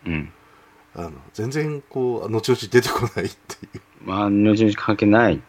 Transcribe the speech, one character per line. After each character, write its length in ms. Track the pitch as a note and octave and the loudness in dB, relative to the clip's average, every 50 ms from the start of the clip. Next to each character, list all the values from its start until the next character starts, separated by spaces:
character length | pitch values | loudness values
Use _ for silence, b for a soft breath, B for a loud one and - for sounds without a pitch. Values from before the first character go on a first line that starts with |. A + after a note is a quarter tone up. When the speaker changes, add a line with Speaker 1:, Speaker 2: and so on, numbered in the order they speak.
| - | -8
Speaker 1:
う 40 | F2 | -6
ん。 220 | E2 D#2 D2 D#2+ - _ b b b b b b b b b b - | -6 -6 -6 -10 -14 _ b b b b b b b b b b -16
Speaker 2:
あ 80 | - | -14
の、 100 | F2 E2 D2+ C#2 - - - | -14 -14 -14 -18 -20 -16 -12
全 160 | - G#2+ B2+ | -10 -8 -6
然 320 | C#3 D3+ D3+ D3+ D3 C#3 | -4 -4 -4 -6 -6 -8
こ 440 | - - - C3 B2+ B2 A#2+ G#2 - | -12 -10 -6 -4 -2 -2 -2 -4 -4
う、 40 | A2 | -4
後 180 | A2 A2 - - | -4 -4 -2 -2
々 120 | B2+ - A2+ F#2+ | -2 -2 -2 2
出 100 | - B2 | 2 2
て 80 | A#2+ - | 2 2
こ 200 | - - A#2+ A2 - | 0 -2 -4 -4 -4
な 80 | G#2 | -4
い 40 | F#2 | -6
っ 40 | - | -6
て 360 | - _ _ - - - - | -8 _ _ -20 -18 -18 -18
い 120 | - - - | -18 -18 -20
う。 40 | _ _ _ _ | _ _ _ _
Speaker 1:
ま 220 | - - F#2+ G2+ G#2 | -10 -6 -4 -2 0
あ、 60 | G2+ | 2
後 340 | G2+ G2+ G#2 G#2+ G#2+ G#2 A2 | 2 4 4 4 4 4 4
々 100 | G#2+ G#2 | 2 2
関 220 | - - - G#2 | 0 -2 -2 0
係 100 | - A2 | 2 4
な 240 | G#2 G#2+ A#2 A#2+ G2+ | 4 6 6 6 4
い 40 | D#2 | 2
っ 40 | C2+ - | 0 -4